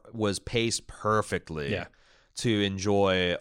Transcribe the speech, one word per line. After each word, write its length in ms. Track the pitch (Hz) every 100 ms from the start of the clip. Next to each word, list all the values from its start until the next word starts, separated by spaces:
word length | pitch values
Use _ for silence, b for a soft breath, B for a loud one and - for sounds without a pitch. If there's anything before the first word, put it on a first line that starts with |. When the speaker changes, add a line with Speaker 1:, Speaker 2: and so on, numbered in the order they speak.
| -
Speaker 1:
was 260 | 113 104 92
paced 480 | - 120 117 - -
perfectly 840 | - 107 107 - 90 - 78 69
Speaker 2:
Yeah. 140 | 87 85 b b b b -
Speaker 1:
to 260 | 123 104
enjoy 760 | 101 95 104 101 95 92 90 85